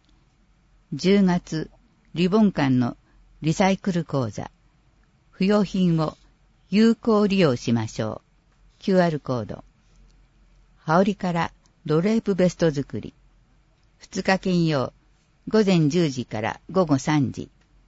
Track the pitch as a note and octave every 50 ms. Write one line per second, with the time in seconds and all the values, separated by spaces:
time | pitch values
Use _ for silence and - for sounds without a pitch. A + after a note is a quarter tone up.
0 | _ _ _ _ _ _ _ _ _ _ _ _ _ _ _ _ _ - D#3+ C3+
1 | - F#3 G3+ G3+ F#3+ F3+ F3 F3 - - E3+ D#3 - - _ _ _ _ _ _
2 | _ _ - D#3+ F3+ F3+ F#3+ A3+ G#3+ F#3+ - D#3+ C#3+ C3+ B2+ B2+ A#2+ - - _
3 | _ _ _ _ _ _ _ - D3 D#3 D#3 - F#3+ F#3+ G3 - - G3+ F3 F3
4 | D#3 - D3+ C#3 B2 G#2+ - - - - _ _ _ _ _ _ _ _ _ _
5 | _ _ _ _ _ _ _ - F#3 G3 G#3 G#3 G3 - - F#3+ F#3 E3+ E3 D#3+
6 | D#3 - - _ _ _ _ _ _ _ _ _ _ - F3+ G#3+ A3+ A3+ A3+ -
7 | - A#3+ G#3+ G#3 G#3+ F#3 G3 F#3+ F3 C#3+ A#2+ - - B2 A#2 A2+ A2 G#2+ - -
8 | A2 G#2+ - - _ _ _ _ _ _ _ _ _ _ _ _ - G3+ F#3+ F#3
9 | F3 E3+ D#3 C#3 - - B2+ A#2+ G#2 - - - - _ _ _ _ _ _ _
10 | _ _ _ _ _ _ _ _ _ _ _ _ _ _ _ _ - D#3 D#3+ F3+
11 | G3 G#3 F#3+ - - F3+ E3+ E3 E3 - _ _ _ _ _ _ - D3+ D#3 D#3+
12 | F3 G#3 A3 A3+ - G3+ G3 F3 F3+ F3 - - F3 D#3+ C#3 C#3+ C3 - - G#2
13 | - - - _ _ _ _ _ _ _ _ _ _ _ _ _ _ _ _ _
14 | - - - F#3+ - G3 F#3+ F#3 - F#3+ F3+ F3 E3+ D#3+ D3+ C3 B2 - - _
15 | _ _ _ _ _ _ _ _ - - G#3+ G#3+ G#3 G3 F#3 E3 D#3 C#3 D#3 F3+
16 | E3 D3 B2+ B2+ A2 - B2 A2 A2 G#2 - - _ - E3 F#3+ F#3+ D#3 C#3+ C3+
17 | - E3+ D#3 D3 C3 G#2 - - D2 - _ _ _ _ _ _ _